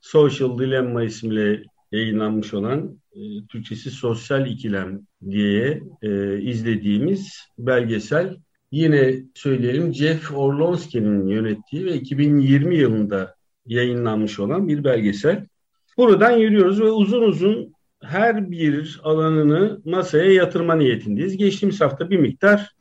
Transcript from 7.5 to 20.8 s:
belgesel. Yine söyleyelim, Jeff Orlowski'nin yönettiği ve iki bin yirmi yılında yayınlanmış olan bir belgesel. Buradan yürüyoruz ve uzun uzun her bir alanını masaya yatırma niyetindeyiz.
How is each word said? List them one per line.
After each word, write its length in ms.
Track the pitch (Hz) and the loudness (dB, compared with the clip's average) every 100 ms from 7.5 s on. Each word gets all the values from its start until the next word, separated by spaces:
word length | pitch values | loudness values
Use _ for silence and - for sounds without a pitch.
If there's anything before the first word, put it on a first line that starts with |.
| - | -10
belgesel. 800 | 120 127 117 113 104 147 190 185 _ _ _ | -2 0 0 -6 -4 -4 -4 -8 _ _ _
Yine 440 | 139 160 147 131 131 - | -2 2 4 4 0 -8
söyleyelim, 600 | - 143 127 120 131 170 | -8 -2 0 0 0 -2
Jeff 380 | 131 151 160 - 143 | 0 0 0 -4 -2
Orlowski'nin 920 | 139 143 165 175 - 123 107 104 95 | -2 0 0 -2 -4 -4 0 0 0
yönettiği 580 | 107 110 107 - 147 185 | -2 -2 -6 -8 -8 -4
ve 80 | |
iki 240 | 156 127 139 | -6 -6 0
bin 220 | 147 147 | 2 4
yirmi 360 | 135 139 156 170 | 4 4 4 2
yılında 600 | 131 110 104 98 92 _ _ _ - | 2 2 -2 -2 -6 _ _ _ -6
yayınlanmış 760 | 117 123 120 117 107 107 101 | -2 -2 -2 -2 -2 -4 -4
olan 280 | 101 165 196 | -4 -2 -2
bir 160 | 147 | -2
belgesel. 640 | 139 120 104 101 147 185 - _ _ _ _ - | 0 0 0 0 -2 -2 -6 _ _ _ _ 2
Buradan 340 | 247 185 220 | 4 6 6
yürüyoruz 500 | 240 220 208 185 202 | 4 4 4 4 4
ve 100 | 220 | 2
uzun 300 | 220 196 240 | 2 2 2
uzun 520 | 226 160 185 226 - _ _ _ | 2 2 0 0 -6 _ _ _
her 480 | - 170 226 214 190 | -8 0 0 0 -4
bir 480 | 170 156 143 156 - | -2 0 0 -4 -8
alanını 800 | 156 156 160 156 151 156 208 208 156 | -2 0 2 2 2 4 2 -2 -4
masaya 480 | 180 170 151 185 | -4 0 2 6
yatırma 420 | 190 170 175 170 | 4 4 0 0
niyetindeyiz. 640 | 160 | 4